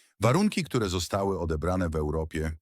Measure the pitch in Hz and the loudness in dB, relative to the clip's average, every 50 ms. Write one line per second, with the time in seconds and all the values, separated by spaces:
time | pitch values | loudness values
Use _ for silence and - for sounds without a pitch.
0 | _ _ _ - 104 117 131 185 208 202 - 202 151 - - 123 107 92 90 92 | _ _ _ 0 2 4 4 4 4 2 2 0 -2 0 0 0 0 0 0 -2
1 | 82 - 104 98 98 98 95 80 87 80 82 76 78 90 92 92 90 80 78 78 | 0 0 0 0 0 0 0 0 -2 -2 -2 0 0 0 0 0 0 0 0 -2
2 | 76 76 73 80 78 80 - 78 78 78 80 - | -2 -2 -2 -4 -4 -4 -4 -4 -4 -4 -6 -8